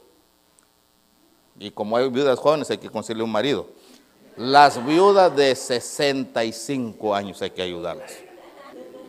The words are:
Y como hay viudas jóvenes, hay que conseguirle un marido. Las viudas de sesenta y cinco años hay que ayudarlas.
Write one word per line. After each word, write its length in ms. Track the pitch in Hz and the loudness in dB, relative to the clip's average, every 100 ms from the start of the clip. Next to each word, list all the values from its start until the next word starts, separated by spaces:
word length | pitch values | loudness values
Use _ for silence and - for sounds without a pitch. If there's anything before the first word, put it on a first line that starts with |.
| _ _ _ _ _ _ _ _ _ _ _ _ _ _ _ - | _ _ _ _ _ _ _ _ _ _ _ _ _ _ _ -16
Y 140 | 101 | -16
como 240 | - 107 120 | -8 -2 0
hay 120 | 131 | 0
viudas 300 | 123 139 123 | 2 0 2
jóvenes, 320 | 143 151 127 | 2 0 -2
hay 80 | 110 | -6
que 100 | - | -6
conseguirle 360 | 107 110 113 | -10 -8 -6
un 80 | 113 | -2
marido. 340 | 107 135 107 - - - - _ _ - - | -2 0 -2 -4 -18 -20 -20 _ _ -20 -10
Las 480 | 123 143 147 127 | 2 6 6 4
viudas 520 | 127 165 202 196 175 139 | 0 4 6 6 4 4
de 180 | 135 | 2
sesenta 920 | 127 - 120 - - 143 135 127 123 | 2 -2 -6 -6 -2 -2 -2 -4 -4
y 80 | 113 | -4
cinco 640 | - - 135 113 98 107 | -6 -8 -6 -6 -6 -2
años 260 | 101 98 - | -2 -4 -10
hay 100 | 95 | -10
que 120 | 90 | -6
ayudarlas. 480 | 90 87 85 78 - - - - - - - 247 - - | -8 -6 -10 -10 -16 -20 -20 -20 -20 -20 -20 -20 -20 -20